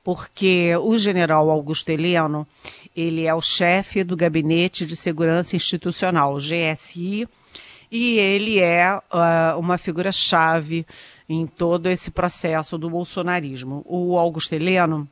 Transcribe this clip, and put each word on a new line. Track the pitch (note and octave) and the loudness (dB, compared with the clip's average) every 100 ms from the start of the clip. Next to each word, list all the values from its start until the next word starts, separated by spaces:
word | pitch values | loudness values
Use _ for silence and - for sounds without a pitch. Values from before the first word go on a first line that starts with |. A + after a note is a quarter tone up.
porque | - F3 - - F#3+ F3+ E3+ E3+ | -4 -6 -8 0 2 4 2 2
o | A3 A3+ | 2 2
general | G3+ F3+ E3 D#3 D#3 | 2 2 2 4 4
Augusto | D#3 D3 D#3 - | 2 0 -6 -4
Heleno, | D#3 E3+ F3 D#3 D3+ D3+ _ - - - E3+ | -2 2 2 0 -4 -8 _ -20 -20 -14 -6
ele | E3 D#3+ D#3+ | -4 -2 0
é | E3 | 0
o | |
chefe | - - F3 F#3 G3 G3 | 0 2 4 2 0 -4
do | F3+ E3+ | -2 0
Gabinete | E3+ D#3+ D#3 E3 F3+ - D#3+ | 2 2 2 2 2 -2 -6
de | E3 | -4
Segurança | F3 D#3 E3 E3+ F3 F3+ | -4 0 2 2 0 -2
Institucional, | - F3 F3+ - F#3 E3+ C#3+ | -2 -2 -4 -2 0 2 2
o | C#3 | 0
G | C#3+ E3+ | -4 -2
S | D#3+ D#3 - F3 | -2 -4 -10 -8
I, | F3+ G#3 A#3+ _ _ - - - _ | -6 -6 -8 _ _ -20 -20 -20 _
e | A#3 A#3+ A3+ | -2 2 2
ele | G3 G3+ G#3+ G#3 | 2 2 2 2
é, | F3 E3+ F3+ G3 _ | 4 4 4 0 _
ah, | F3 E3+ E3 E3 D#3+ | 2 2 4 2 0
uma | E3+ F3+ | -2 -2
figura-chave | - D#3+ F#3 F#3 - E3+ D#3+ E3 D3+ E3 D#3+ - - - - | -4 -4 -2 0 2 4 4 2 -2 -6 -6 -16 -20 -20 -6
em | D#3+ D#3+ | -4 -4
todo | - E3+ F3 F3 | -2 0 0 0
esse | F3+ - | -2 -4
processo | - F3 - F3 D#3+ D#3 E3+ | -4 -4 -2 -2 -2 -4 -8
do | E3 | -6
bolsonarismo. | E3+ F3 F#3 F3 F3+ C#3+ C3 B2+ C#3+ - | -6 -6 -6 -2 -2 -4 -8 -8 -10 -6
O | F3+ F3 F3 | -4 0 2
Augusto | E3+ D#3+ - | 2 -2 -4
Heleno | D#3 F3 F#3 E3 D#3 C#3+ | -2 0 2 2 0 -6